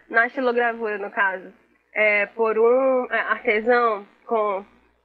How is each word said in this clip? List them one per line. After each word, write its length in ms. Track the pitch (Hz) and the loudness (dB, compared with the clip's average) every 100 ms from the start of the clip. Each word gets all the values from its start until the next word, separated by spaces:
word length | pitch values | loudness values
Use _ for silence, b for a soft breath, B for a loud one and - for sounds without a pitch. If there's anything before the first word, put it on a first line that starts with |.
| - | -2
na 200 | 226 240 | 0 0
xilogravura, 680 | 277 247 240 240 226 220 208 | 0 -2 0 -2 -2 -6 -6
no 120 | 202 | -6
caso, 420 | 220 196 185 185 - _ _ _ | -2 -2 -4 -12 -20 _ _ _
é, 320 | - 214 208 202 | -2 2 2 -2
por 320 | 226 220 214 | -2 0 2
um, 480 | 226 254 269 254 240 | 4 4 2 0 -2
é, 80 | 220 | -4
artesão 840 | 196 214 247 214 220 240 233 208 202 _ | -2 -2 -2 0 2 2 2 -2 -8 _
com, 400 | - 226 214 190 208 _ _ _ | -4 -2 0 -4 -8 _ _ _